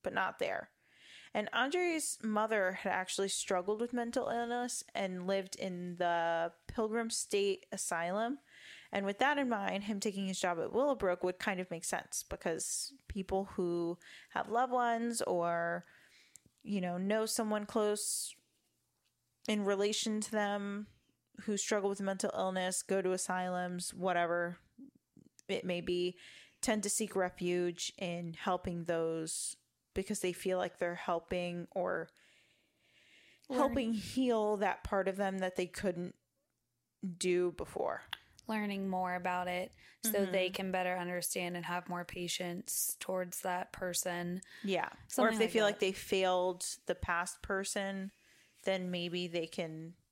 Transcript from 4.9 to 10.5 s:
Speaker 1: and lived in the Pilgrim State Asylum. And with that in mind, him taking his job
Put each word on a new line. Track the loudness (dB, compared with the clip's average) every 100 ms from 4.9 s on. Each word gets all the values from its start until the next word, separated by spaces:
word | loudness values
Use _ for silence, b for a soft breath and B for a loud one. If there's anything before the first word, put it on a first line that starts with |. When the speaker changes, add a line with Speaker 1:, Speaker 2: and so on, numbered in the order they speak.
Speaker 1:
and | -4 -2 -2 0
lived | 0 -2 -6
in | -4 -4 -6 0
the | 2 2 2 2 0 -4 -8
Pilgrim | -2 0 0 0
State | -4 0 2 2 0 -4
Asylum. | -6 -2 0 0 0 0 -4 B B B B B
And | -2
with | 0 4
that | 4 4
in | 2
mind, | 2 0 -2
him | -2 -2
taking | -2 0 -2
his | 0
job | 2